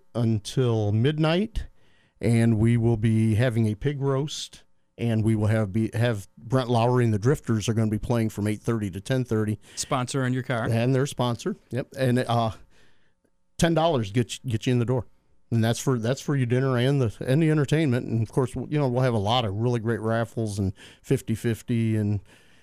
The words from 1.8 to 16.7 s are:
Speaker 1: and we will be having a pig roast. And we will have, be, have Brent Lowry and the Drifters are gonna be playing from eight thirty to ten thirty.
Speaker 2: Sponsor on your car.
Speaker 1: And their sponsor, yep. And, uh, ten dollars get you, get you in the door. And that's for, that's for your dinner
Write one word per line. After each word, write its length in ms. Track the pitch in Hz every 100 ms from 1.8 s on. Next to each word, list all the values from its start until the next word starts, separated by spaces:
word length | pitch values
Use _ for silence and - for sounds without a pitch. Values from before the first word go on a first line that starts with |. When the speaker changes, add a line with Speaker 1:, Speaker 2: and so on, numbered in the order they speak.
| - _ _ -
Speaker 1:
and 400 | 107 117 117 110
we 180 | 117 120
will 200 | 113 117
be 360 | 113 110 110
having 320 | 107 127 113 110
a 80 |
pig 260 | 104 139 143
roast. 640 | 139 135 151 - - - _ _ _ -
And 260 | 117 110
we 120 | 107 107
will 120 | 107
have, 260 | 113 104
be, 160 | 107 113 110
have 320 | 120 104 - -
Brent 320 | 117 131 120
Lowry 340 | 117 120 123 117
and 60 |
the 40 | 107
Drifters 500 | 117 151 - 110 107
are 60 |
gonna 160 | 110 110
be 80 | 104
playing 320 | - 120 110
from 160 | - 104
eight 160 | 104
thirty 300 | - 113 104
to 100 | 92
ten 220 | - 131
thirty. 340 | 123 110 107 104 - -
Speaker 2:
Sponsor 480 | - 135 123 139
on 80 | 127
your 100 | 127
car. 220 | 117 117 113
Speaker 1:
And 240 | 113 123
their 140 | 131 147
sponsor, 480 | - 120 113 185 - -
yep. 160 | 120 - -
And, 220 | 131 123
uh, 320 | 120 117 113 - - - - - _ _ _ _ _ -
ten 160 | 170
dollars 380 | 160 165 139 101
get 260 | 117 117 -
you, 80 | 131
get 160 | 110 -
you 60 |
in 60 | 123
the 60 | 113
door. 220 | 127 - _ _ _ -
And 140 | 117
that's 160 | 110 117
for, 180 | 143 123
that's 240 | 110 143
for 140 | - 139
your 100 | 120
dinner 320 | 123 135